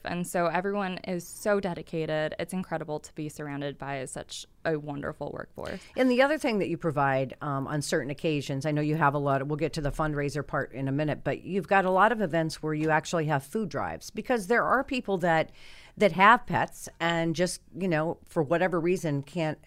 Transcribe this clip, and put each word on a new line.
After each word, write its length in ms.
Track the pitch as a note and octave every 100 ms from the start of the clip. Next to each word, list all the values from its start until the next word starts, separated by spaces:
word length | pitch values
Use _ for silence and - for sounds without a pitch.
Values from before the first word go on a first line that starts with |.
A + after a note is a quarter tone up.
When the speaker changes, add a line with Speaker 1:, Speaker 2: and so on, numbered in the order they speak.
| -
Speaker 1:
And 200 | F3 F3
so 200 | F3+ E3+
everyone 540 | E3+ G3 G3+ F#3 F3+ -
is 220 | F3 -
so 320 | - G#3+ G3+
dedicated. 760 | G3 E3+ - E3 D#3 D#3 D#3 -
It's 140 | E3+
incredible 460 | F#3 F#3 D#3+ D#3+ D3+
to 120 | - -
be 120 | D3+
surrounded 500 | - D3 C#3+ C#3+ C#3
by 280 | C#3 C#3 C3+
such 400 | D3 - - - _
a 160 | D#3+ D3+
wonderful 520 | D3 C#3+ C#3+ - D3
workforce. 480 | - - - - F#3+ - -
Speaker 2:
And 120 | B3+
the 120 | B3
other 160 | C#4 D#4
thing 220 | C4+ G#3+
that 100 | C#3
you 80 | E3
provide, 580 | E3 C#3 C#3 C3+ C3 -
um, 260 | D3 C3+ C3+
on 140 | D3
certain 300 | - D#3+ C3
occasions, 540 | D3 E3 D3 C3 C3+ D#3
I 60 |
know 100 | D3
you 140 | D3+ D#3+
have 180 | C#3+
a 40 | D3
lot, 260 | C#3+ C3+ C#3+
we'll 120 | D3+
get 160 | D3+
to 80 | D#3+
the 100 | C#3+
fundraiser 540 | - D#3 C#3+ C#3+ D3 -
part 260 | D3 -
in 160 | B2+ C3+
a 40 |
minute, 300 | C#3 D3+ - D3
but 180 | B2
you've 240 | - F#3+ D3+
got 160 | G3
a 80 | F#3
lot 220 | F#3 G#3+
of 80 | A3+
events 420 | F3 E3 D#3+ -
where 100 | D3+
you 180 | D3+ D#3
actually 340 | D#3 - E3+ D3+
have 180 | C#3
food 240 | - A3 F3+
drives 420 | B2+ F2+ D#2+ -
because 380 | - - A#3+ F#3
there 160 | A#3
are 220 | D#3+ A#3+ C4+
people 320 | B3+ - F#3+
that, 340 | F3 D#3+ - - - - - -
that 160 | G3+
have 320 | F3 G3+ B3 -
pets 420 | C3 - - - -
and 340 | E3+ E3 E3 D#3+
just, 240 | F3+ - - -
you 120 | F#3+
know, 300 | D#3 E3 - -
for 160 | F3
whatever 380 | C#3 E3+ F#3 F3
reason 420 | E3+ F#3 E3 C#3+
can't 380 | C#3 E3+ D#3 -